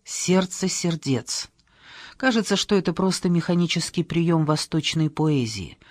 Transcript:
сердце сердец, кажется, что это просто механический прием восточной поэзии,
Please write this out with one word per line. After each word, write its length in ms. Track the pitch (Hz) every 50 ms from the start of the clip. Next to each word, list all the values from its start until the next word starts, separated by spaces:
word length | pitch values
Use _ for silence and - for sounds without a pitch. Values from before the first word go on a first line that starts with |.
| _
сердце 640 | - - - - 180 180 190 185 185 - - 190 180
сердец, 840 | - - - 170 165 151 - 139 131 110 - - - - - - _ _ _ _ _ _ - - - - - - -
кажется, 400 | - 262 262 220 226 196 - 202
что 180 | - - - 208
это 160 | 185 - 185
просто 360 | 170 - 190 190 175 - - 180
механический 760 | 175 165 - - 175 175 175 165 - 170 - - - 175 165
прием 420 | - 160 170 165 175 170 160 156
восточной 640 | 151 151 - - - - 156 - - - 160 156 151
поэзии, 680 | 151 - 156 156 147 135 120 110 107 98 85 - - - - -